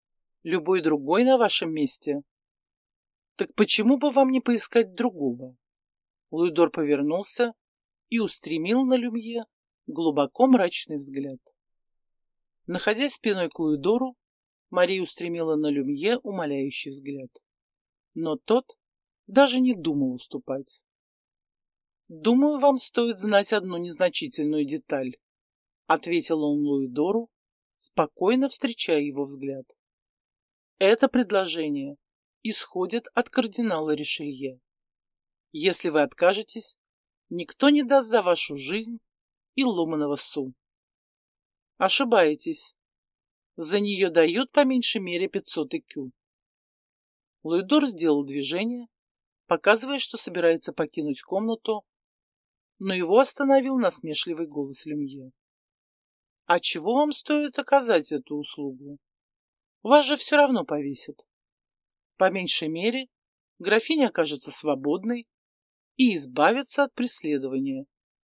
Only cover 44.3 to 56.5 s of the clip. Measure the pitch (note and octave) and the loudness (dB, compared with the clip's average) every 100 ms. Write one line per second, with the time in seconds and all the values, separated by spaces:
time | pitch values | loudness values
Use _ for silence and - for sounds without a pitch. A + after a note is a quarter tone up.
44.3 | F#3 C4+ - C4+ B3+ A3+ A3 F#3 F3 F#3+ | 2 2 4 4 2 0 -4 -4 -4 -2
45.3 | G3 - - C#3 D#3+ - - C3 - _ | -4 -6 -6 -4 -6 -8 -12 -12 -14 _
46.3 | _ _ _ _ _ _ _ _ _ _ | _ _ _ _ _ _ _ _ _ _
47.3 | _ D#3 E3+ F#3+ D4+ C#4+ F3 E3 C#3+ C#3 | _ -4 -2 2 2 2 0 2 2 0
48.3 | C#3 C#3 F3 A3 B3 A#3+ _ _ _ _ | -6 -4 -4 -4 -6 -12 _ _ _ _
49.3 | _ _ E3+ G3 A3 C4 C#4 - A3+ - | _ _ 2 4 2 0 -6 -6 -8 -6
50.3 | F3 E3+ E3 - D3+ D3+ - D3+ C3+ - | 2 2 2 -2 -6 -6 -4 -6 -6 -6
51.3 | F#3+ A3 A3+ - G#3+ - _ _ _ _ | -4 -2 -4 -4 -6 -8 _ _ _ _
52.3 | _ _ _ _ _ F#3+ F#3 E3+ G#3+ C4+ | _ _ _ _ _ -6 -4 4 4 4
53.3 | - C#4 C4+ C4 C4 G3 - D#3+ D3 F3+ | 0 2 2 2 0 -2 -2 -8 -6 -6
54.3 | D#3+ D#3+ D3 C#3 C3+ D#3 D3 C#3 C#3 C3 | -6 -6 -8 -8 -10 -10 -8 -8 -10 -18
55.3 | _ _ _ _ _ _ _ _ _ _ | _ _ _ _ _ _ _ _ _ _
56.3 | _ - | _ 0